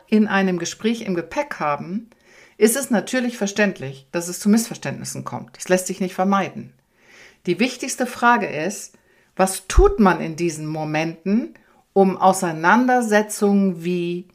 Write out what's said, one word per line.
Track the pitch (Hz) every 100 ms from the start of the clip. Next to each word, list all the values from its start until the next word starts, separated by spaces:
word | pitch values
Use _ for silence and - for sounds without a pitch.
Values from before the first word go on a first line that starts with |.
| _
in | 214 208
einem | 196 190 180
Gespräch | 170 - 220 233
im | 196
Gepäck | 175 165 - 285 -
haben, | 151 143 151 202 233 _ _ _ - -
ist | 226 262
es | 269
natürlich | 214 180 254 247 233
verständlich, | 196 - 208 - 131 135 _
dass | 175 170
es | 180
zu | 208
Missverständnissen | 220 226 147 143 131 - 135
kommt. | 131 123 - -
Das | -
lässt | 180 185
sich | 185
nicht | 185 -
vermeiden. | 185 196 160 139 131 _ _ _ _ - - _ -
Die | 175
wichtigste | 254 - 269 - 247
Frage | - 240 240 190
ist, | 147 165 208 - _ _ _ _ -
was | 185 - -
tut | - 359 403
man | 196 160
in | 160 156
diesen | 170 156 156
Momenten, | 156 156 156 160 165 190 214 330 - _ _ _
um | 196 190 180
Auseinandersetzungen | 185 190 175 156 165 214 254 247 226 208 208 - 202 202 196 170
wie | 170 180 175 175 185